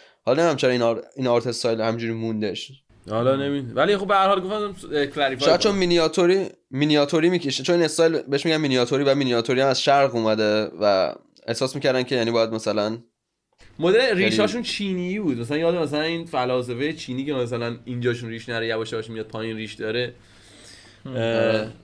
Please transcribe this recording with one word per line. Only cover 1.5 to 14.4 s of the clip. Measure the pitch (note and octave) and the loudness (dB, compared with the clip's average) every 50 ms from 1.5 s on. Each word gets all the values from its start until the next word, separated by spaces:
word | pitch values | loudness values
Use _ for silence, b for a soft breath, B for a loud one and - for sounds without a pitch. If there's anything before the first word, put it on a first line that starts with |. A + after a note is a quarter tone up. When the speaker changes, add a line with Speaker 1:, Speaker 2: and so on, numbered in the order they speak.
| A#2 - - A#2+ A2+ A2+ | -4 -2 -2 -2 0 0
Speaker 1:
همجوری | A2 A2+ A2+ A#2 A#2 A2+ A2+ | 0 -2 -2 -2 -4 -4 -4
موندش. | A2+ A2+ A2+ A2 G#2+ G#2+ G2+ F2+ - - - - - _ _ _ _ - - | -4 -4 -4 -2 -2 -2 -4 -4 -6 -10 -14 -16 -20 _ _ _ _ -10 -6
Speaker 2:
حالا | G#2+ A2+ A#2+ C3 C3+ | -2 0 2 2 2
Speaker 1:
ام. | C3+ | 2
Speaker 2:
نمی-، | C#3 C#3+ C#3+ C#3+ C3 A#2 A2+ | 0 -2 -2 -4 -6 -4 -2
ولی | A#2+ D3+ F#3+ G#3 | 0 2 2 2
خب | F#3+ G3 | 0 0
به | F#3+ G3+ | 0 2
هر | F#3+ F#3+ | 4 4
حال | F#3+ G3 F#3+ | 4 2 0
گفتم، | F3+ F#3 G#3+ G#3+ G#3 G3+ F#3 - - - D3 | 0 -4 -4 -4 -6 -6 -8 -12 -10 -4 -2
اه، | D3 C#3+ | -2 -2
کلریفای | C#3 C#3+ D#3 C#3 C3+ C3 B2+ C#3+ | -2 -2 0 0 0 0 0 2
Speaker 1:
شاید | D#3+ D#3+ F3+ | 4 4 4
Speaker 2:
کنم. | F3+ G#3+ | 4 2
Speaker 1:
چون | G3+ G3 | 2 2
مینیاتوری، | F#3 F3 F3 E3+ D#3+ D#3+ - F#3 F3 F3 F#3 G3 F#3 - - _ _ _ | 2 2 4 4 2 2 2 2 4 4 4 2 0 -4 -8 _ _ _
مینیاتوری | - C3 D3 D3+ D3+ D3 C#3+ C#3+ - D#3+ D#3 F3 | -4 0 2 4 4 4 4 4 2 2 2 4
می‌کشه، | F#3 E3+ F3 C#3 B2+ - C3 | 2 2 0 -2 -6 -4 0
چون | - F3 | 2 2
این | F3 E3 | 2 2
استایل | D3+ D#3 - E3 E3 E3 C#3 - | 2 2 2 2 2 2 0 -2
بهش | C3 C#3 C#3+ - | -2 -2 -2 0
می‌گن | E3+ D#3+ | 0 0
مینیاتوری | D#3 D#3 C#3 C3 B2+ B2 A#2+ C#3+ C3+ C#3+ | 0 2 2 2 2 2 2 2 2 2
و | C#3 C3+ | 4 2
مینیاتوری | C#3+ C#3 B2+ A#2+ A#2 A#2 - C3 B2+ | 2 2 2 2 0 0 0 2 2
هم | C3+ C#3 | 2 2
از | B2+ - - | 2 0 2
شرق | - C#3 C#3+ C#3 C3 A#2+ | 4 4 4 4 4 2
اومده | A#2 A2 A2 G#2+ G#2+ A2 G#2+ G#2+ G#2+ G#2+ E2 - D#2+ | 0 0 2 2 2 2 2 2 0 0 -2 -4 0
و | G#2 G#2 G2 F#2+ F2+ C2+ - - _ _ _ _ - | 2 4 4 4 2 0 -2 -6 _ _ _ _ -8
احساس | - A#2+ - C3+ B2+ - | -6 -4 -2 -2 -4 -4
می‌کردن | C#3+ - C#3 B2+ B2+ B2 | -2 0 0 0 0 0
که | B2 C#3 | 0 0
یعنی | B2 A2+ A2+ | 0 0 2
باید | A#2 A#2 A2+ A2 | 2 2 2 0
مثلاً | A2 A2 - A2 G2+ G#2+ G#2 G#2+ A2 A#2 A#2 _ _ _ _ _ _ _ _ _ _ _ b b b - | -2 -4 -4 -2 -2 0 0 -2 -2 -6 -10 _ _ _ _ _ _ _ _ _ _ _ b b b -2
Speaker 2:
مدل | - F3 G3 A#3 | 2 4 4 4
Speaker 1:
خیلی | C4 B3+ G#3 F3+ G3 | 4 4 2 2 2
Speaker 2:
ریشاشون | G#3 - A3 | 2 2 2